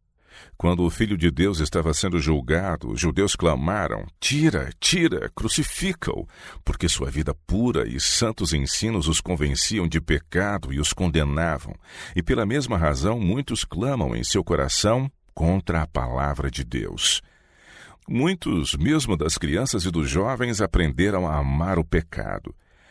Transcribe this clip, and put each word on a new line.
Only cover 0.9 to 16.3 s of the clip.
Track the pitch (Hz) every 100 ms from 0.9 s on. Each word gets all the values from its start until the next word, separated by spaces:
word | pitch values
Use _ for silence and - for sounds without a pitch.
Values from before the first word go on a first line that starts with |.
Filho | - 110 95
de | 85
Deus | 67 98 82
estava | 76 85 78
sendo | 76 95 85
julgado, | 76 76 62 82 95 82 58
os | 55
judeus | 80 64 101
clamaram: | - 85 67 80 104 76 53 - -
"Tira, | - 147 156 87 64 -
tira, | - 165 165 92 -
crucifica-o", | - 110 - - - 185 175 - - - - - -
porque | - - 87
sua | - 67
vida | 65 73 - -
pura | 95 123 80 55
e | 62
santos | - - 113 - 85
ensinos | 78 67 - 110 104 78
os | 80
convenciam | - 82 73 67 - 107 85
de | 80
pecado | - 71 - 87 101 98 65
e | 69
os | 76
condenavam. | - 90 78 73 73 82 73 - - - - -
E | 180
pela | - 123
mesma | 104 143 123 95
razão, | 78 67 90 117
muitos | 90 123 135 -
clamam | - 85 127 131 69
em | 57
seu | - 101
coração | - 76 69 - 104 123 139 - _
contra | - 80 95 - 82
a | 78
palavra | 73 62 64 71